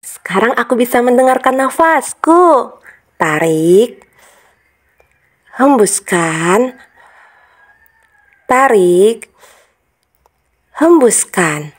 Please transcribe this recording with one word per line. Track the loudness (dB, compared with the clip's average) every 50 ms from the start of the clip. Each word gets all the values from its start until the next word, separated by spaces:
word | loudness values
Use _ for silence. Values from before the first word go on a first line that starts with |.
| _
Sekarang | -20 -20 -18 _ -6 -4 -2 -2 -2 -2 -4
aku | -4 -4 -2
bisa | -2 -2 -2 -2 -2
mendengarkan | 0 0 2 2 2 2 0 0 -2 -2 -2
nafasku. | -2 -4 -4 -2 -2 0 0 0 -2 -4 -6 -12 _ -2 0 2 4 4 4 2 2 0 -4 -14 _ _ -20 -20 _ _ _ _
Tarik, | _ -4 -4 -2 -2 -2 -2 -2 -2 0 2 4 4 2 2 -4 -14 -20 _ _ _ _ _ _ _ _ _ _ _ _ _ _ _ _ _ _ _ _ _ _ _ _ _ _ _ _ _ -4 0
hembuskan, | 2 2 4 2 2 0 -2 -6 _ -6 -4 -4 -4 -4 -4 -4 -2 -2 0 0 0 -2 -6 -14 -20 _ _ _ _ _ _ _ _ _ _ _ _ _ _ _ _ _ _ _ _ _ _ _ _ _ _ _ _ _ _ _ _ _
tarik, | 0 2 2 2 2 2 2 2 2 2 2 2 0 -2 -12 _ _ _ _ -20 _ _ _ _ _ _ _ _ _ _ _ _ _ _ _ _ _ _ _ _ _ _ _ _ _ -2
hembuskan. | 2 4 4 4 4 2 0 0 -6 -6 -4 -4 -4 -4 -4 -6 -10 -14 -18